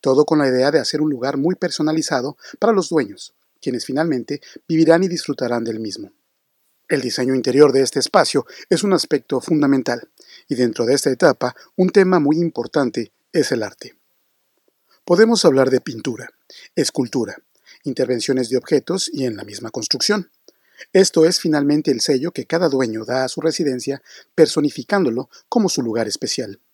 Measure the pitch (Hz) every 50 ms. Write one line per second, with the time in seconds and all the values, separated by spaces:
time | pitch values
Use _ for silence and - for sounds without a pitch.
0 | - 139 131 139 151 - 160 151 143 131 127 127 131 143 147 151 123 - - 147
1 | 156 156 143 120 120 135 139 139 139 170 185 - - 170 - - 156 156 156 160
2 | 151 - 147 127 120 143 139 _ - - - _ - 226 226 196 170 - 170 156
3 | 127 101 98 - - - _ _ _ _ _ _ - - 123 117 - - 131 143
4 | 160 170 143 123 117 - 147 143 - - - - _ _ 165 160 160 156 165 170
5 | 190 185 175 165 - - 139 - 131 120 120 117 113 117 110 110 113 104 92 -
6 | - - _ _ _ _ _ _ _ _ _ _ _ _ _ _ _ _ 160 139
7 | 123 123 - - 127 127 135 131 113 135 123 139 151 139 123 135 135 120 - 143
8 | 123 - - 190 147 - - 143 - - - - - _ 190 160 - 202 190 -
9 | - - - 131 _ _ 143 127 - - 165 151 147 139 139 131 123 - 120 120
10 | - _ _ _ _ _ - - _ _ 143 120 127 117 107 - 120 113 139 139
11 | - 143 131 - 190 156 135 _ - 123 - - - _ _ - 185 175 - 208
12 | 190 185 185 175 147 139 156 165 170 160 - - 117 120 - 156 135 120 - 123
13 | 113 - _ _ _ _ - 170 143 - - 117 107 101 - _ - - _ _
14 | _ _ _ _ _ _ _ _ _ _ _ _ _ _ _ _ _ _ _ _
15 | _ - 175 185 220 220 233 208 - 170 135 135 131 131 131 127 _ - 120 113
16 | - 135 117 104 - - _ _ _ _ - - - - _ - 139 - _ -
17 | 127 120 - 135 110 98 92 - _ _ _ _ _ _ - _ _ 151 123 -
18 | 135 117 127 117 - - 135 131 123 110 127 127 - - 160 139 - - 175 190
19 | - - - 143 131 123 110 98 - 104 - - 120 110 - - - - - 127
20 | - - 202 202 175 _ _ _ _ - _ _ _ _ _ - - _ - 185
21 | 190 - - 170 160 170 180 - - 170 156 147 143 143 147 151 151 156 131 117
22 | - - 143 127 139 175 - - 123 _ - 170 185 156 135 131 131 113 110 110
23 | 110 120 123 131 131 127 - - 147 165 151 - 170 143 131 127 - 143 139 143
24 | _ _ - - _ _ _ - 160 147 - 160 147 143 - - 127 - 202 202
25 | 180 127 113 123 135 _ - - _ _ - 240 208 180 - - 123 117 107 117
26 | 113 110 - - - - - - 120 101 98 _ _ _